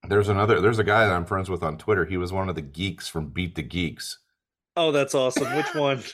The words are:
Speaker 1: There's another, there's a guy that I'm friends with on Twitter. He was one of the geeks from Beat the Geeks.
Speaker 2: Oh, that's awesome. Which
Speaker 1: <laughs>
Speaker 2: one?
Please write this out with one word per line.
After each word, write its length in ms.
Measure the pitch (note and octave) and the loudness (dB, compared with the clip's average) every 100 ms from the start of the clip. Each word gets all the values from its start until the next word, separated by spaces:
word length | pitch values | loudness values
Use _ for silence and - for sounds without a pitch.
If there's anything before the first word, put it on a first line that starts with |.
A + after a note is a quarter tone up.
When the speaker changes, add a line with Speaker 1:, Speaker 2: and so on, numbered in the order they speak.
| - | 2
Speaker 1:
There's 220 | G2+ G2+ | 2 4
another, 320 | G2 G#2 G2 | 2 4 4
there's 180 | G2 A2 | 4 2
a 40 | |
guy 220 | G2+ G#2+ G#2+ | 4 4 4
that 80 | |
I'm 120 | F2 E2+ | 2 0
friends 240 | G2 F#2 | -4 -2
with 140 | F2 | -4
on 140 | E2 D#2 | -4 -6
Twitter. 280 | - G2+ E2 | 0 2 2
He 120 | F#2+ | -2
was 140 | F2 | -4
one 160 | F#2+ F#2+ | -4 -4
of 80 | E2 | -4
the 60 | |
geeks 460 | C#2+ C#2 G2 E2 - | -8 -6 -6 -6 -8
from 220 | D#2+ D2+ | -6 -6
Beat 260 | D2+ F2+ E2+ | -4 -6 -4
the 80 | |
Geeks. 560 | D#2+ F2+ E2+ - - - _ _ _ _ _ - | -6 -4 -4 -6 -14 -14 _ _ _ _ _ 0
Speaker 2:
Oh, 140 | E3 | 2
that's 240 | C#3+ C3+ C#3+ | 2 2 2
awesome. 400 | B2+ C3 C3+ C#3 | 2 0 -2 -2
Which 100 | D3+ | -2
Speaker 1:
<laughs> 80 | D#3 | 0
Speaker 2:
one? 280 | C#3+ C3+ G#2 | 0 0 -6